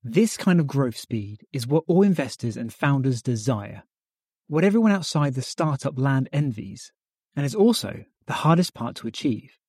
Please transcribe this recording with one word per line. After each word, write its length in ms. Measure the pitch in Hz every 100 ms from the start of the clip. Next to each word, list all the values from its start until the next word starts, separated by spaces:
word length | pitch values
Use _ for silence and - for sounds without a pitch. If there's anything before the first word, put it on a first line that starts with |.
This 340 | 117 226 226 -
kind 220 | - 175
of 80 | 143
growth 300 | 139 131 -
speed 500 | - 113 101 107 _
is 120 | 139
what 200 | 120 151 -
all 160 | 175
investors 540 | 202 175 - - 120 110
and 160 | 113
founders 500 | - 147 139 131 120
desire, 640 | - 117 107 113 104 107 _ _ _ _ _ _ _
what 160 | 143
everyone 260 | 196 220 220
outside 440 | 196 156 151 143
the 80 | 131
startup 540 | - - 160 139 135 131
land 320 | 139 135 -
envies, 580 | 143 147 104 95 - - _ _ _ _ -
and 100 | 139
is 80 |
also 500 | 214 220 220 101 107 - _ -
the 60 | -
hardest 320 | 156 165 180
part 220 | - 120 -
to 100 | 117
achieve. 540 | - 147 107 - _